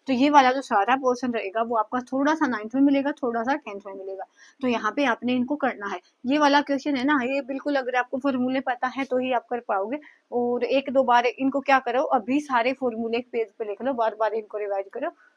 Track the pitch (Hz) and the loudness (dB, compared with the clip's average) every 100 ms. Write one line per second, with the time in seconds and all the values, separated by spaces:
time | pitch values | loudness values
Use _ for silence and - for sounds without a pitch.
0 | - 247 285 294 254 262 262 214 202 269 | -2 2 6 6 6 2 0 0 2 2
1 | 254 247 254 226 196 220 233 233 214 254 | 2 0 -2 -4 -4 -4 -2 -2 -2 -4
2 | 254 254 285 311 285 220 220 262 285 277 | -4 0 0 2 0 -2 -2 2 4 4
3 | 269 294 247 233 226 285 226 202 196 196 | 0 -2 -4 -2 -2 -2 -4 -14 -14 -14
4 | 190 196 - _ - - 254 226 214 208 | -12 -12 -14 _ -20 -6 -2 0 -2 0
5 | 277 226 240 254 247 294 262 202 202 180 | 0 0 0 0 0 -2 -2 -4 -8 -10
6 | _ _ 240 294 294 285 277 277 302 277 | _ _ 0 2 4 4 2 -2 -2 0
7 | 269 294 240 277 254 269 294 277 247 247 | 2 0 0 -2 -4 -6 -2 -2 0 -2
8 | 240 269 277 254 254 262 262 247 247 240 | -2 -2 0 0 0 -2 -2 -4 -4 -4
9 | 269 254 254 240 - 240 240 202 202 294 | -2 -2 0 -2 -2 -8 -2 -2 -2 -6
10 | - _ - 240 240 240 240 269 277 262 | -10 _ -6 -2 0 0 0 0 2 2
11 | 247 240 247 - 269 277 269 269 247 240 | 4 4 4 0 -2 0 2 2 4 0
12 | 311 262 233 277 294 247 233 262 254 220 | 2 0 0 -2 0 0 0 0 -4 -4
13 | 226 233 247 240 220 - 214 202 240 240 | -4 -4 -4 -6 -6 -6 -8 -4 -4 0
14 | 226 214 220 220 214 208 208 196 196 233 | -2 0 -2 -2 -6 -6 -4 -4 -6 -6
15 | 311 339 _ | -8 -8 _